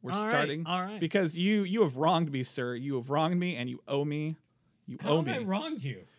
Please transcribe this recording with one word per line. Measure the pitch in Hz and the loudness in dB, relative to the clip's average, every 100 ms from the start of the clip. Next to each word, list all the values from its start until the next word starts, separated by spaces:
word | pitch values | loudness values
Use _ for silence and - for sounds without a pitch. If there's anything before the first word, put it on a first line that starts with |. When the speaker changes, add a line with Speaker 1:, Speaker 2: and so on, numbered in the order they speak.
Speaker 1:
We're | 127 | -6
Speaker 2:
all | 196 | -2
right, | 214 | 0
Speaker 1:
starting | 143 147 151 | 2 0 -2
Speaker 2:
all | 165 180 | -2 -2
right. | 185 214 | -4 -4
Speaker 1:
because | 160 202 175 170 | 0 2 2 2
you, | 185 214 | 4 4
you | 190 214 | 2 4
have | 180 127 | 2 4
wronged | 156 170 160 | 4 4 2
me, | 139 | 0
sir. | 127 - 123 120 | -2 -2 -2 -2
You | 139 | -2
have | 131 123 | -4 0
wronged | 143 160 180 | 0 2 2
me, | 180 135 | 0 -2
and | 123 | -6
you | 123 - | -8 -4
owe | 139 | -2
me. | 147 147 156 160 _ _ _ _ - | 0 -2 -4 -6 _ _ _ _ -16
You | - | -6
Speaker 2:
How | - | 2
Speaker 1:
owe | 156 | 2
Speaker 2:
have | 151 | 2
Speaker 1:
me. | |
Speaker 2:
I | - | -2
wronged | 208 196 320 294 | -2 -2 -4 -6
you? | 135 98 - | -6 -8 -14